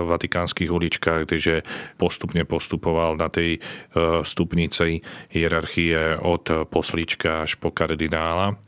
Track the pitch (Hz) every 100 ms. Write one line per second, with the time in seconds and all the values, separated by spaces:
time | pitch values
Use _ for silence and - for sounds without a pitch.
0 | 85 85 - 87 87 - 85 85 85 -
1 | - 82 78 82 82 80 - - - -
2 | 87 - 85 85 78 80 - - 85 82
3 | 82 78 80 - 85 80 - - - 85
4 | 82 82 76 - 85 85 80 - 85 82
5 | - - - 82 82 82 80 - 85 80
6 | 80 78 87 85 - 80 78 82 - 85
7 | 82 - 82 80 78 - 85 - 80 80
8 | 80 80 82 85 101 101